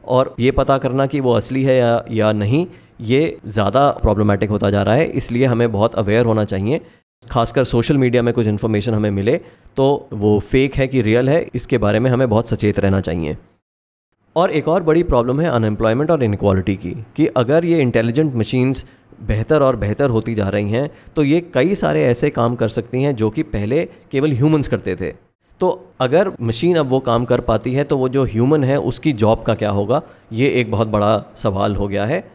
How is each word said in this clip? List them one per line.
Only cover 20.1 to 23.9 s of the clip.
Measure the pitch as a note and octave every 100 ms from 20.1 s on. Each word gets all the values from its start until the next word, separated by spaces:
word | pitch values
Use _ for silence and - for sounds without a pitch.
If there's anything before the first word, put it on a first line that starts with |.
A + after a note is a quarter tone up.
होती | A2+ A#2
जा | G#2+ G2
रही | G2 G#2
हैं | A#2 D3 - - -
तो |
ये | C#3+ E3 E3+
कई | B2+ D#3
सारे | G3 D#3+ D#3
ऐसे | C#3+ A#2+ D3
काम | - A#2
कर | B2 A2+
सकती | - - B2+
हैं | C#3+ A#2+
जो | A2
कि | G#2+
पहले | - A2 G#2 C#3+ E3+